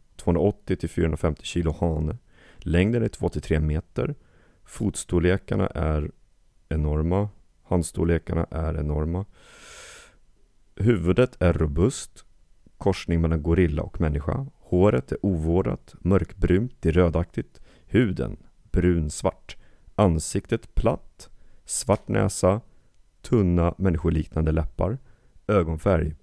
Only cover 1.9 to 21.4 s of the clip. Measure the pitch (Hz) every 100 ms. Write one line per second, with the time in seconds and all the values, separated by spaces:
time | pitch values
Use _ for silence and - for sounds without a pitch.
1.9 | 78 76 - _ _ - - - 82 98
2.9 | 120 113 - 87 78 - 78 76 78 -
3.9 | - 127 147 _ _ _ _ - - 104
4.9 | - - 87 87 95 - 101 95 - 78
5.9 | 76 76 - _ _ _ _ _ 78 76
6.9 | 76 80 92 104 - _ _ _ 90 80
7.9 | - 85 82 - 82 - 80 80 78 73
8.9 | 76 78 90 101 - - - - - -
9.9 | - - _ _ _ _ _ _ - 104
10.9 | 107 82 92 127 - 90 - 78 71 104
11.9 | - - - - _ _ _ - - 98
12.9 | 92 - 85 82 80 76 85 85 73 -
13.9 | - 82 73 - - 135 - - 90 101
14.9 | 123 - - 101 87 78 87 - - -
15.9 | - 87 95 - - 90 92 123 - 85
16.9 | 82 87 80 82 - - - - - _
17.9 | 107 117 - 58 50 - _ _ - 87
18.9 | 87 76 - - - - - - - -
19.9 | - 104 80 - 98 - 113 - - 113
20.9 | 147 - - - -